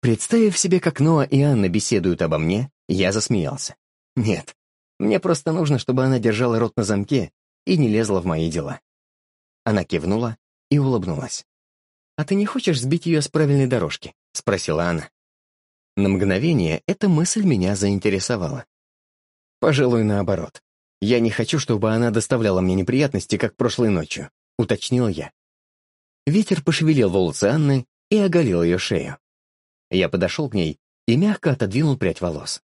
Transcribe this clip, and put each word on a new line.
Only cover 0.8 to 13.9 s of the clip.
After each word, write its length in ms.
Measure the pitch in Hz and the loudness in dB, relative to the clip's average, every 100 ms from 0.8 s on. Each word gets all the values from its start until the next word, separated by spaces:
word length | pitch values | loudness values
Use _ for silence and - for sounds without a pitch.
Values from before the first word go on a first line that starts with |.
как 200 | - - | 0 0
Ноа 220 | 151 165 | 2 4
и 180 | 139 135 | 2 2
Анна 300 | 143 127 98 | 4 4 2
беседуют 500 | 87 - 110 92 85 | 0 0 0 0 0
обо 160 | 85 78 | 0 0
мне, 340 | 80 98 135 _ _ | 0 -2 -4 _ _
я 220 | 90 92 | 0 0
засмеялся. 640 | 104 - 110 76 71 - - _ _ _ - | 0 -2 -2 -2 -6 -12 -14 _ _ _ -4
«Нет, 380 | 110 85 - - _ _ _ _ | -2 -2 -6 -20 _ _ _ _
мне 200 | 202 196 | -2 0
просто 340 | 185 165 - | 0 -2 -2
нужно, 260 | 165 156 139 | -2 0 0
чтобы 260 | - 127 | 0 0
она 140 | 131 131 | 2 2
держала 400 | 113 107 123 113 | 0 0 0 0
рот 180 | 113 - | 0 -2
на 80 | |
замке 480 | 101 101 101 139 87 _ _ _ | -2 -2 0 -2 -2 _ _ _
и 140 | - 180 | -2 2
не 100 | 127 | 2
лезла 320 | 107 110 95 | 2 0 0
в 60 | 90 | 0
мои 240 | 80 82 | -2 -2
дела». 300 | 80 71 67 _ _ _ _ _ _ _ _ | -2 -6 -10 _ _ _ _ _ _ _ _
Она 200 | - 107 | -2 -2
кивнула 520 | 85 85 80 104 120 113 _ _ _ | 0 -4 -2 -2 -2 -6 _ _ _
и 100 | 143 | 0
улыбнулась. 680 | 135 120 90 73 65 - - _ _ _ _ _ _ - | 2 0 -2 -6 -6 -12 -16 _ _ _ _ _ _ -10
«А 80 | |
ты 100 | 151 | -2
не 100 | 196 | 0
хочешь 360 | 208 262 - 147 | 0 -2 -2 -2
сбить 260 | 123 165 170 | 0 -2 0
её 160 | 156 | 0
с 60 | 143 | 0
правильной 380 | 160 151 139 135 | 0 2 4 2
дорожки?» 480 | 123 82 | 0 -2